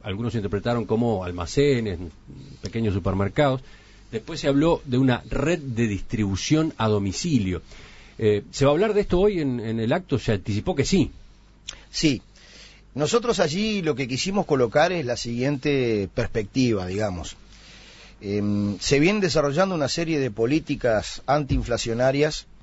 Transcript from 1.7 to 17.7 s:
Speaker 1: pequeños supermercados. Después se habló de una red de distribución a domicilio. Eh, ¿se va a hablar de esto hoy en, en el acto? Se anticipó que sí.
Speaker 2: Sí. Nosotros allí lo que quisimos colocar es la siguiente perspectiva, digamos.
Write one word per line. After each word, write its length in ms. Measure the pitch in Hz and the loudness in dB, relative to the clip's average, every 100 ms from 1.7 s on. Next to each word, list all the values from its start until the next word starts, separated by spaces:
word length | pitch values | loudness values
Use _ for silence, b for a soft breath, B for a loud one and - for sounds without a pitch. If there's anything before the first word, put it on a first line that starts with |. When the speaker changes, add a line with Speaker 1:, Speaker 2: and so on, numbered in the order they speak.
| 123 110 87 85 - - 71 - 65 | 2 -2 -6 -10 -14 -20 -20 -18 -14
Speaker 1:
pequeños 320 | 98 113 110 | -8 -2 0
supermercados. 680 | 92 95 95 98 151 143 127 - b b b b | 0 0 0 0 2 2 0 -6 b b b b
Después 300 | 110 - 160 | -10 -8 -4
se 80 | 147 | 2
habló 340 | 139 165 160 143 | 4 4 2 0
de 120 | 127 | 2
una 240 | 131 117 - | 4 2 -2
red 300 | - 151 170 | -2 0 0
de 280 | 135 113 117 | -2 -2 0
distribución 840 | 98 - 110 101 98 - 156 160 - | -2 -2 -2 0 0 2 2 2 0
a 100 | 110 | 0
domicilio. 720 | 104 98 - 175 131 95 85 - B B B B B | 2 0 -4 0 0 0 -4 -8 B B B B B
Eh, 260 | 107 104 - | 0 0 -2
¿se 120 | - | 0
va 80 | 139 | 2
a 20 | |
hablar 200 | 151 220 | 4 2
de 80 | 202 | 0
esto 180 | - 180 | 2 2
hoy 220 | 208 185 | 2 2
en, 180 | 143 120 | -2 -2
en 220 | 110 113 | -2 -2
el 100 | 113 | 0
acto? 260 | 170 - 123 | -2 -2 -2
Se 140 | - | 0
anticipó 440 | 101 110 101 135 147 | -2 0 -2 0 0
que 100 | 131 | 2
sí. 260 | 190 - - - - - _ - B B | 2 2 -4 -20 -20 -20 _ -18 B B
Speaker 2:
Sí. 320 | - 160 107 - - B B B B B 123 | 0 0 0 -6 -20 B B B B B -4
Nosotros 460 | 151 233 233 190 | 0 2 2 0
allí 400 | 165 175 220 208 | 0 0 -2 0
lo 140 | 156 131 | -2 -2
que 120 | 123 | -2
quisimos 380 | 127 185 202 151 | -4 -2 -2 2
colocar 480 | 135 117 147 175 | 2 2 4 2
es 120 | 175 123 | 0 -4
la 120 | 117 | -4
siguiente 920 | 120 120 135 139 147 139 120 107 95 | -4 -2 -2 0 0 0 2 0 -2
perspectiva, 720 | - - 113 98 135 123 101 90 | -2 -2 -2 -2 2 2 2 -2
digamos. 480 | 98 104 87 82 - - B B | -4 -4 -6 -10 -16 -20 B B